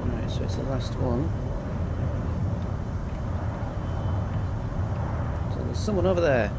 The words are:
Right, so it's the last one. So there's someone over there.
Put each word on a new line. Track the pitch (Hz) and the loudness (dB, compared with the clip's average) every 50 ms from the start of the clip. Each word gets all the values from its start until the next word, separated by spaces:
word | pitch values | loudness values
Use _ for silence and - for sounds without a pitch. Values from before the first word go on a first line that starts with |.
| - | 0
Right, | - - - 113 - | -2 -2 0 -2 -2
so | - - 131 | -2 -2 -2
it's | - - | -2 -2
the | - - | -2 0
last | - 139 123 117 - - - | 0 0 0 0 -2 -2 0
one. | 131 131 120 120 - - - - - - - - - - - - - - - - - - - - - - - - - - - - - - - - - - - - - - - - - - - - - - - - - - - - - - - - - - - - - - - - - - - - - - - - - - - - - - - - - - - - - - - | 0 2 2 2 2 0 0 0 -2 -2 -2 -2 -2 -4 -2 -2 -2 -2 0 0 0 0 0 0 -2 -2 -2 0 0 0 0 0 -2 -2 -2 -2 -2 -2 -2 -4 -2 -4 -4 -4 -2 -2 -2 -2 -2 -2 -2 -2 -4 -2 -2 -2 -2 -2 -2 0 0 0 0 0 0 0 -2 -2 -2 -2 -2 -2 -2 -2 -2 -2 0 0 0 -2 -2 -2 0 0 0 0 0 -2 -2 -2 -2
So | - - | -2 -2
there's | - - - | -2 0 0
someone | - - 208 185 170 | 0 2 2 4 4
over | 185 190 175 | 6 6 6
there. | 170 156 139 123 110 101 - | 6 6 6 6 4 4 0